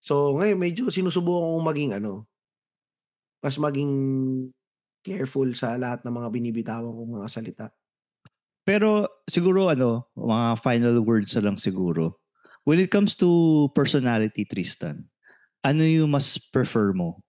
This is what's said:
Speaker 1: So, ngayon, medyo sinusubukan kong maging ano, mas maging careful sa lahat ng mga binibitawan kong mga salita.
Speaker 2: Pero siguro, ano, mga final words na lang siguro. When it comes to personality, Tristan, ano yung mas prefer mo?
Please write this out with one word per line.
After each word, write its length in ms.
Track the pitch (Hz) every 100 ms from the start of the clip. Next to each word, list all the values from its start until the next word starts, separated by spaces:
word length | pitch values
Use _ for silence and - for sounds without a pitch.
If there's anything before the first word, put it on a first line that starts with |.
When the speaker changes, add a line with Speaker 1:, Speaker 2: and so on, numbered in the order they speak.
Speaker 1:
So, 320 | - 143 143
ngayon, 240 | 139 202 196
medyo 240 | 180 175 254
sinusubukan 560 | 185 185 175 175 175 165
kong 140 | 165 160
maging 240 | 151 147
ano, 320 | 101 107 98 110 _ _ _ _ _ _ _ _ _ _ _
mas 160 | 143 139
maging 340 | 151 139 143 139 135 135 131 131 127 _ _ _ _ _
careful 480 | - 190 135 139 131
sa 240 | 120 123
lahat 320 | 120 127 120 120
ng 80 |
mga 140 | 120 120
binibitawan 640 | 117 120 113 110 113 117
kong 180 | 113 117 117
mga 100 | 104
salita. 380 | 117 113 - 110 _ _ _ _ _ _ _ _ _
Speaker 2:
Pero 480 | - 202 214 208 202 - -
siguro, 400 | - 175 190 190
ano, 400 | 143 127 117 123
mga 480 | - 117 113 117 113
final 400 | - 120 120 120
words 320 | 110 113 101
na 160 | 117 104
lang 80 | 98
siguro. 640 | - 95 90 80 82 - _ _ _ _
When 160 | - 160
it 160 | 190
comes 240 | 202 202 -
to 480 | 180 170 165 156 147
personality, 720 | - 139 147 127 117 107 - 104
Tristan, 640 | 101 87 - 85 76 - _ _ _ _ _ 139
ano 160 | 151
yung 320 | 160 160 156
mas 240 | 143 139 -
prefer 560 | - 131 123 117 104
mo? 240 | 95 85 85